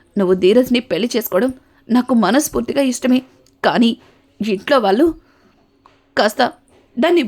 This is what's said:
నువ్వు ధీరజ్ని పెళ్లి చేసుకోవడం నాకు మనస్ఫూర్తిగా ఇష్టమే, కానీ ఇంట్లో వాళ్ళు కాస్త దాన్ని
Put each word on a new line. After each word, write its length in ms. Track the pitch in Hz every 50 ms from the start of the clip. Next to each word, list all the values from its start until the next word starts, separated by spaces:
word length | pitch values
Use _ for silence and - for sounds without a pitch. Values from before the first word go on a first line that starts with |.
| _ _ _
నువ్వు 180 | 202 190 180 190
ధీరజ్ని 480 | 185 180 185 214 247 254 - 240 -
పెళ్లి 260 | - - 175 165 226
చేసుకోవడం 440 | 240 - 220 220 - 180 185 247 262 254 - _ _ _ _ _ -
నాకు 240 | 226 247 247 - 254
మనస్ఫూర్తిగా 680 | 233 196 185 233 294 302 - - 233 240 - - 277 277
ఇష్టమే, 360 | 254 240 - - 247 254 254 - - _ _ _ _ _ _ -
కానీ 280 | 185 147 208 233 233 - - - _ _ _ _ _ _ -
ఇంట్లో 380 | 202 220 185 196 - - 285 254
వాళ్ళు 260 | 208 196 190 240 339 330 - - - _ _ _ _ _ _ _ _ _ _ _ _ _ _ _ _ _ _
కాస్త 240 | - - 226 - - 247 - - _ _ _ _ _ _ _ _
దాన్ని 260 | 247 277 349 349 330 247